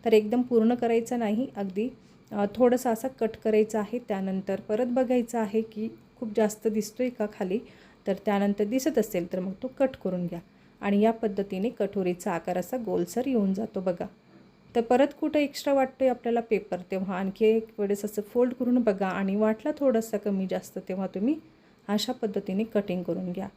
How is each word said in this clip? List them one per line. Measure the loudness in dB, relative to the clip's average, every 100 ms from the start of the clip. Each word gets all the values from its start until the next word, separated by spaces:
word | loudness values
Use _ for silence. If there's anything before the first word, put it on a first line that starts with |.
| 6
तर |
एकदम | 4 6 0
पूर्ण | 4 4 4 4
करायचा | 2 2 0 -2
नाही, | 0 0 -2 -4
अगदी, | -6 -2 -4 -6 -20 -20 -10
अ, | -2 -2 4
थोडंसं | 4 4 0
असा | -2 -4
कट | -2 -4 -2
करायचा | 2 2 2 0
आहे. | -4 -6
त्यानंतर | -4 -4 -2 -4 -4 -6
परत | -2 -2 0
बघायचं | 0 2 0 0 -2
आहे | 0 -2
की | -4 -8 -8 -10 -20 _
खूप | -4 0
जास्त | 0 0 -2
दिसतोय | -2 -4 -4 -4
का | -2 -6
खाली, | -4 -2 -2 -4 -20 -20 -10 -4
तर | -2 0
त्यानंतर | 2 2 2
दिसत | 0 2 2 0
असेल | 0 -2 -4
तर | -4
मग | -6 -6
तो | -10 -2
कट | -2 -2
करून | -4 -4 -4
घ्या. | -8 -14 _ -20 _
आणि | 0 4
या | 4
पद्धतीने | 2 -2 -2 -4 -4 -4
कटोरीचा | -2 -4 0 -2 -2 -4
आकार | -4 -2 -4
असा | -4 -6
गोलसर | -2 -2 -2 -2 0
येऊन | 2 2
जातो | 0 -4 -4
बघा. | -2 -4 -6 -12 _ -20 -20 _ -4 -2
तर |
परत | 2 4 2 0
कुठं | -2 0
एक्स्ट्रा | 0 -2 0
वाटतोय | 2 0 2 0
आपल्याला | 0 -2 -2
पेपर, | 0 -2 -2 -8 -6
तेव्हा | -6 -4 -4
आणखी | -4 2 4
एक | 4 0 -6
वेळेस | -2 -2 -2
असं | -6
फोल्ड | -2 2 2
करून | 0 2 4
बघा | 4 2 0
आणि | 0 0 2
वाटला | 2 2 -4 0
थोडासा | 2 2 0 -4
कमी | -2 -2 -2
जास्त, | -4 -6 -12 -8
तेव्हा | -6 -4
तुम्ही | -2 -2 -2 -6 -20 _ _ -2
अशा | -2 -2
पद्धतीने | -4 -2 -4 -2 -2
कटिंग | 0 -2 -2 -4
करून | -2 -4 -4
घ्या. | -6 -8